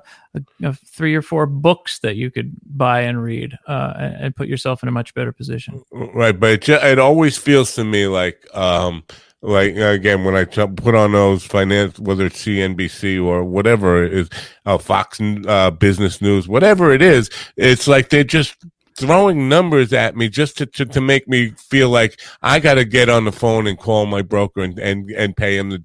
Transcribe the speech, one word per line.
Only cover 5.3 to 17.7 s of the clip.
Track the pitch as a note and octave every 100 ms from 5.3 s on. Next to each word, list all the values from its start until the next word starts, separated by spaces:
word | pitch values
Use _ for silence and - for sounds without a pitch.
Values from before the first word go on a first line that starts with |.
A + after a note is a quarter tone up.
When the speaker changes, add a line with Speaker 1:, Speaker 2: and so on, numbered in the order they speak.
Speaker 1:
position. | - C3 B2 - C3 -
Speaker 2:
Right, | B2 A#2 A#2 A2+ F#2
but | A2
it | A2
ju-, | -
it | D3+ C#3 C3
always | C3 D#3+ D#3 -
feels | - C#3 B2 -
to | A2
me | G#2 G2
like, | F#2+ F2+ - _
um, | G2+ F#2 F2 F2+ E2+ - - _ _
like, | G#2 G2 G2 F#2
again, | G#2+ G2+ G2+ G2 F#2+
when | F#2+
I |
t-, | F2+ - G2+
put | F#2 A#2+
on | A2+ G#2
those | G2+ G2+ F#2+ -
finance, | G2+ F#2+ G2+ G2 -
whether | G#2 F#2+ F#2
it's | -
C | - G2
N | F#2+ F2+
B | F2
C | - G2+ F#2
or | F2+ F2 F2+
whatever | F#2 G#2 A#2 F#2+ F2
it | F2
is, | F#2+ E2 - - - G#2
uh, | F#2
Fox, | - G2 - -
uh, | G#3 - G2 G2+ F#2+
Business | E2 G2+ F#2+ G2 -
News, | G2+ G2 F2
whatever | A#2 G3 G3 E3
it | C3
is, | F3+ C3+ A2 - - -
it's | B2+